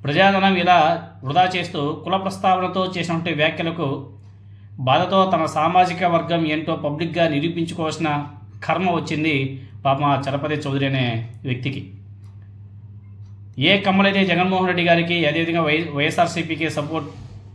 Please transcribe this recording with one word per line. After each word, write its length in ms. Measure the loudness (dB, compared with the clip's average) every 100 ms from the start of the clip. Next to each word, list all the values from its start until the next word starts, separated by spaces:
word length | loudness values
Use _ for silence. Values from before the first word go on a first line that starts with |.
ప్రజాధనం 500 | 0 4 6 6 4 4
ఇలా 520 | 6 6 6 2 -6 -12
వృధా 260 | 0 2 4 2
చేస్తూ 240 | -4 -4 -4 -4
కుల 120 | -2 -2
ప్రస్తావనతో 760 | -2 -2 0 2 0 -2 -2 -4
చేసినటువంటి 340 | -2 -2 -2
వ్యాఖ్యలకు 760 | 0 0 0 -6 -4 -4 -4 -10 -20 -20 -20 -20 -20 -18 -4
బాధతో 500 | 2 2 4 2 4
తన 120 | 2 0
సామాజిక 580 | 0 2 4 4 2
వర్గం 420 | 0 0 0 0 0
ఏంటో 300 | -2 -4 -4
పబ్లిక్గా 520 | -4 -4 -4 0 0
నిరూపించుకోవాల్సిన 960 | 2 -2 -2 -4 -4 -4 -2 -2 -2 -6 -14 -18 -10
కర్మ 260 | -4 0 0
వచ్చింది 440 | 0 -2 -2 0 0 -2 -6 -14 -4
పాపం 200 | -2 0
ఆ 160 | 0 0
చలపతి 340 | -2 -4 -4
చౌదరి 320 | -4 -4 -2 0
అనే 440 | 0 -2 -4 -8 -10
వ్యక్తికి. 380 | -6 -4 -6 -8 -12 -18 -20 -20 -20 -20 -20 -18 -18 -18 -18 -20 -20 -20 -18 -18 -14 0
ఏ 220 | 4 4
కమ్మలైతే 460 | 4 4 4 4 2
జగన్మోహన్ 400 | 2 2 2 2
రెడ్డి 180 | 2
గారికి 420 | 4 4 2 2 2
అదేవిధంగా 360 | 0 0 0
వై-, 280 | 2 0 0
వైఎస్ఆర్సీపీకి 760 | -2 0 2 0 0 -4 -4 -2
సపోర్ట్ 380 | -4 -4 -6 -6 -14 -16 -18 -18